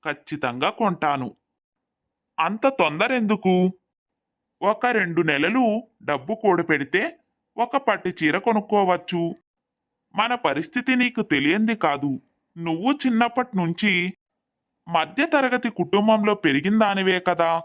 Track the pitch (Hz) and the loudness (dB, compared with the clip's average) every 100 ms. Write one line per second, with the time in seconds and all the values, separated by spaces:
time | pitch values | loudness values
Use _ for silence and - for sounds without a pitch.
0 | 156 143 - 147 131 120 156 214 214 170 | -8 -10 -10 -6 -4 -2 -4 0 -2 0
1 | 151 143 127 - _ _ _ _ _ _ | -2 -2 -4 -10 _ _ _ _ _ _
2 | _ _ _ - 160 214 269 269 160 151 | _ _ _ -4 -4 0 -2 2 0 2
3 | 226 254 214 214 190 185 185 - _ _ | -2 0 0 0 2 2 2 -2 _ _
4 | _ _ _ _ _ _ 190 220 247 220 | _ _ _ _ _ _ -2 0 0 0
5 | 180 165 165 143 160 247 240 220 - _ | 0 0 2 2 2 2 2 0 -6 _
6 | - 143 135 220 208 175 165 151 135 180 | -4 -4 -4 -2 2 2 2 -2 0 -2
7 | 285 - _ _ _ - 240 277 269 196 | -2 -8 _ _ _ -4 -2 0 0 -2
8 | 185 180 156 165 240 220 214 208 190 175 | -4 -2 0 0 0 -2 0 0 2 0
9 | 175 180 170 - _ _ _ _ _ _ | -2 -4 -4 -6 _ _ _ _ _ _
10 | _ 185 226 247 156 139 - 254 247 254 | _ -4 -2 0 -2 -2 -4 -4 0 2
11 | 247 - - 143 143 190 220 226 160 139 | 2 -2 0 0 2 2 0 0 0 0
12 | 143 131 _ _ _ - 170 165 220 294 | -4 -6 _ _ _ -10 -4 -2 -2 0
13 | 262 226 240 240 247 190 170 170 208 180 | 0 0 0 0 -2 -2 -2 0 0 0
14 | 180 - _ _ _ _ _ _ - 170 | -2 -6 _ _ _ _ _ _ -4 -2
15 | 160 - 320 302 262 247 240 - 175 196 | -2 -2 0 2 2 0 -4 -4 0 2
16 | 214 220 208 208 165 139 165 214 214 190 | 4 4 2 2 2 2 2 2 2 2
17 | 190 185 180 170 165 165 | 0 2 0 0 0 0